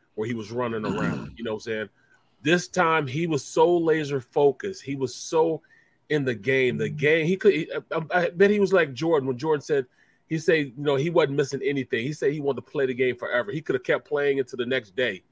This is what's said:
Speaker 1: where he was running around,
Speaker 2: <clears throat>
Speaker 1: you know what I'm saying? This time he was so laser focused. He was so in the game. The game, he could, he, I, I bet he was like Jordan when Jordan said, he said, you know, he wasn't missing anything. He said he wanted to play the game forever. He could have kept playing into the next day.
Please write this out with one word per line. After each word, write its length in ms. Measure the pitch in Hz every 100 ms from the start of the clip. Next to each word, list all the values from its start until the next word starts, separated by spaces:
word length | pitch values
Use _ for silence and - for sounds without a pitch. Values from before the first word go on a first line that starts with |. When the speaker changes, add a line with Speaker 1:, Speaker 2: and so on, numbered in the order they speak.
| _
Speaker 1:
where 140 | - 113
he 60 |
was 180 | 117 104
running 340 | 123 120 110 104
around, 480 | 101 113 - 71
Speaker 2:
<clears throat> 20 | 71
Speaker 1:
you 80 |
know 100 | 113
what 120 | 107 113
I'm 60 |
saying? 160 | 110 104 _ _ _ _ _
This 220 | 139 175 -
time 400 | 180 170 160 139
he 220 | 139 170
was 160 | 151
so 320 | - 170 165 175
laser 440 | 165 156 143 139
focused. 640 | - 151 143 131 101 95
He 140 | 131 139
was 180 | 127
so 480 | - - 165 165 156 _ _ _ _ -
in 160 | 151
the 100 | 131
game. 420 | 107 123 135 127 110
The 120 | 107
game, 360 | 104 147 165
he 120 | 156 190
could, 180 | 208
he, 160 | 151 - 156 -
I, 100 | 156 160
I 200 | 180 170
bet 200 | 175 202
he 80 | 208
was 140 | 190
like 200 | 190 156
Jordan 360 | 123 160 156 131
when 100 | 120
Jordan 240 | 160 147
said, 240 | - 143 127 _ _ _ -
he 120 | 160
said, 200 | 180 160 143
you 60 | 117
know, 200 | 143 135
he 120 | 160
wasn't 280 | 170 151 139
missing 240 | 139 135
anything. 420 | 131 139 123 117
He 80 | 127
said 200 | 151 147
he 80 | 151
wanted 260 | 139 117 -
to 60 |
play 140 | 147 131
the 80 |
game 200 | 123 127
forever. 380 | 120 110 120 156
He 80 | 151
could 160 | - 131
have 80 |
kept 240 | - 147 -
playing 300 | 147 143 139
into 180 | 131 123
the 100 | 120
next 300 | 131 104 92
day. 260 | 123 92 _